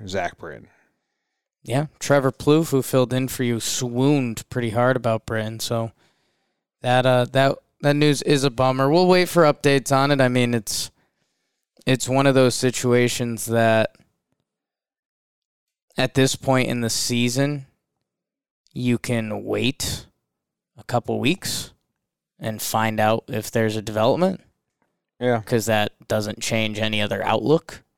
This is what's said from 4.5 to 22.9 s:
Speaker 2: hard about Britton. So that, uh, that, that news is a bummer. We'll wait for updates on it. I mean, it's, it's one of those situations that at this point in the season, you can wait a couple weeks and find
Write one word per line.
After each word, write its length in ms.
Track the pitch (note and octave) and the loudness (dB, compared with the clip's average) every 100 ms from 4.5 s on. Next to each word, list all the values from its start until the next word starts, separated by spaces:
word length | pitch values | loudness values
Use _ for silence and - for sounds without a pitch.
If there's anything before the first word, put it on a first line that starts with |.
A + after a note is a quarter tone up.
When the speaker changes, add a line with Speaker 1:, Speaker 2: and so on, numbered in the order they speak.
| B2+ A#2 | -6 -2
Speaker 2:
hard 240 | A2 B2 B2+ | 0 2 2
about 320 | A#2 A2 - | -2 -4 -4
Britton. 320 | A2 G#2+ A2+ | -6 -6 -8
So 320 | - A#2 A2+ - _ _ _ _ _ _ _ _ | -6 -4 -6 -10 _ _ _ _ _ _ _ _
that, 240 | B2 B2+ B2+ | 0 2 4
uh, 200 | B2 A#2+ | 2 2
that, 240 | C3+ C3+ - - _ | 2 2 0 -10 _
that 140 | D3 D3 | 0 2
news 280 | D3+ C3+ | 2 2
is 200 | - C#3+ | 2 0
a 60 | C3+ | 0
bummer. 400 | A#2 C3 C3 C3+ | 0 0 2 2
We'll 160 | E3 F3+ | 4 4
wait 220 | F3+ F3+ | 4 2
for 140 | E3+ | 4
updates 520 | D3+ C#3+ D3 C#3 - C3+ | 4 4 2 2 2 2
on 140 | C#3 | 4
it. 100 | C#3 | 2
I 80 | B2+ | 2
mean, 280 | B2 A#2+ A#2+ | 2 2 0
it's, 340 | - - - _ _ _ _ _ _ _ _ _ - | -4 -8 -8 _ _ _ _ _ _ _ _ _ -2
it's 240 | C3 - | -2 0
one 160 | C3 C#3 | 0 2
of 80 | |
those 220 | C3 B2+ - | 4 4 2
situations 880 | B2+ - B2+ A#2+ B2 - A#2+ A2+ - | -2 0 2 2 2 0 -6 -6 -2
that 500 | A2+ A2+ A2 A2 _ _ _ _ _ _ _ _ _ _ _ _ _ _ _ _ _ _ _ _ - | 2 4 2 0 _ _ _ _ _ _ _ _ _ _ _ _ _ _ _ _ _ _ _ _ -4
at 160 | C3 | -2
this 220 | - C3 - | 2 0 0
point 340 | - B2+ - | 0 0 0
in 120 | A#2+ | -2
the 80 | A2+ | -4
season, 760 | - - A#2+ A#2+ B2 C#3+ C#3+ C3+ _ _ _ _ _ _ _ _ _ _ | -4 -2 0 0 0 -2 -4 -12 _ _ _ _ _ _ _ _ _ _
you 240 | B2+ B2 A#2 | -4 0 0
can 460 | - A#2+ A2 G2+ | 0 -4 -4 -8
wait 600 | G#2 G#2 A#2 - - - - _ _ _ _ _ _ - | -4 -2 -2 -2 -6 -8 -12 _ _ _ _ _ _ -20
a 60 | |
couple 360 | - B2 - A2 | -6 -4 -2 -2
weeks 540 | A#2 F#3 - - - _ _ _ _ _ _ - | 0 -2 -4 -8 -10 _ _ _ _ _ _ -12
and 220 | A2+ G#2+ | -10 -8
find 380 | - A2 A2 | -4 -2 0